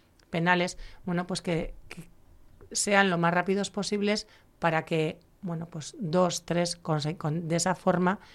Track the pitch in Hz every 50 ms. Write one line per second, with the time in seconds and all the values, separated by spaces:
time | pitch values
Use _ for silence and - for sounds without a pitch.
0 | _ _ _ _ _ - - 165 165 180 180 175 175 185 - - - - - -
1 | - 185 175 175 180 180 190 - - 190 165 160 - - - - - - - -
2 | - - - - - - - - - - - - - - - - - 208 202 196
3 | 196 190 175 170 170 170 170 175 170 190 190 202 196 - - 202 190 - 208 202
4 | 202 208 208 214 - - - - _ _ _ - - 170 160 160 160 - 170 160
5 | 156 156 - - - _ _ - - 175 170 160 165 165 - 185 139 - - 320
6 | 214 151 175 185 180 175 170 - - - 170 175 175 170 - - - 165 156 151
7 | 139 151 165 - - 151 151 170 170 156 170 165 - 185 175 - - 185 180 175
8 | 180 180 202 - - -